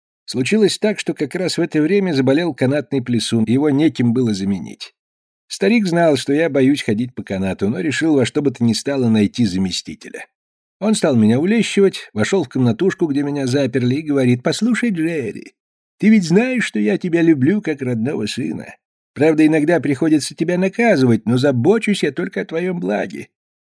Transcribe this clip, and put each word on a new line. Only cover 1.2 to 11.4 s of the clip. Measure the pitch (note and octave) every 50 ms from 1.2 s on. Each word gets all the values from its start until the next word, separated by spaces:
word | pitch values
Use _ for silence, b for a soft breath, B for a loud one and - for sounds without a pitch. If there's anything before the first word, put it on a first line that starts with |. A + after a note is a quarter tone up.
| E3 C3 -
раз | F3 F#3 E3 - -
в |
это | E3+ D#3+ - D#3
время | D3+ D#3 G3 G3+ G3 F#3 D#3+
заболел | C3+ C3+ C3 C3+ D3+ F3 E3+ C#3
канатный | - C3+ B2+ C#3 D3+ C#3 - - C#3
плесун, | B2 - A#2+ A2+ G#2+ - - A2+ A2
его | G#2+ A2+ C3+ C#3+ D3+
неким | C#3 C3+ D#3 D#3+ - - B2+ A#2+ A2+
было | B2+ B2+ A2+ G#2+
заменить. | F#2 G2 G2 G2+ F#2 - A1+ - - - - - _ _ _ _ _ _ _ _ _ _ _
Старик | - - - G3 A3+ A#3+ G#3
знал, | F#3 E3 E3+ E3+ E3 D3
что | B2+ - - C#3
я | D3 E3 E3
боюсь | C3+ C#3 C3+ C3 D3 C#3 -
ходить | - A2 G#2 B2 B2+ -
по | - G2
канату, | - G2+ F#2+ F#2+ F#2+ F2+ - G2 G2
но | B2 F3
решил | F3+ D#3+ B2 - D#3+ D#3+ D#3
во | C#3 C3+
что | - - D3+ D3
бы | C#3+
то | C3 - A#2+
ни | A#2 A2
стало | - - - C#3 C#3 B2+ A#2
найти | A2 A2 G#2 G2+ - - A#2+
заместителя. | G#2 F2 F#2 F#2+ F#2 F2 - - - D#2 - - - - - - - _ _ _ _ _ _ _ _ _ _
Он | F#3 G#3+ A3
стал | G#3 - E3+ C3+
меня | A#2 A2 G#2 A2+ C3